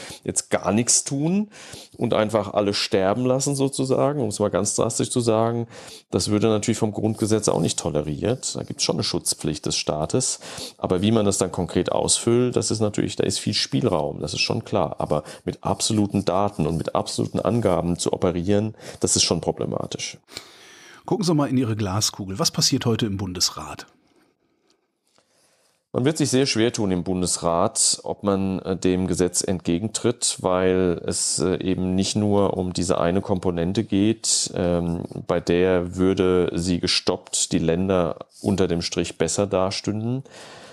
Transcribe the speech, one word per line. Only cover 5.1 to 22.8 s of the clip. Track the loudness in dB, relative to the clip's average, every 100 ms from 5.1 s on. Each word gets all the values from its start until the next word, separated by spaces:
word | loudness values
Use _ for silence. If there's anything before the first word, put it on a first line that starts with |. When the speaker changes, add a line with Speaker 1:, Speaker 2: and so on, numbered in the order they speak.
Speaker 1:
zu | 0
sagen, | 2 4 2 0 -4 -10 -18 -20 -4
das | -2 2
würde | 2 4
natürlich | 2 0 0
vom | -2
Grundgesetz | 0 -2 0 0 2 2
auch | 2
nicht | 0 -2
toleriert. | -2 -2 -2 -2 -2 -2 -4
Da | -8
gibt's | -8 -4
schon | -2 -2
eine |
Schutzpflicht | -2 -2 -4 -4 -4 -4
des | -4 -2
Staates, | -2 -2 0 0 -2 -4 -10 -12 -14 -6
aber | 0 2
wie | 4
man | 4
das | 2 2
dann | 0
konkret | -2 0 0 0
ausfüllt, | 0 2 2 4 4 2
das | 0 0
ist | 0
natürlich, | 0 0 -2 0
da |
ist | 0 0
viel | -2
Spielraum, | -2 0 0 2 2 0 -4
das | -6
ist | -2
schon | -2 -2
klar, | 0 0 0 -2
aber | -2 -2 -2 -8
mit | -8 -6
absoluten | -4 -2 0 2 2 2 2
Daten | 2 0 0 -2
und | -2
mit | 0
absoluten | -2 -2 -4 -2 0
Angaben | 0 2 2 2 0 0
zu | -2
operieren, | 0 0 0 2 2 0 -6 -16 -4
das | 0 2
ist |
schon | 2 0
problematisch. | 0 -2 -4 -4 -6 -8 -8 -12 _ -20 -20 -20 -20 -20 -20 -18 -4
Speaker 2:
Gucken | 0
Sie | 2
mal | 2 2
in | 2
Ihre | 0
Glaskugel. | 0 0 0 -2 -4 -6 -2
Was | -2
passiert | 0 0 2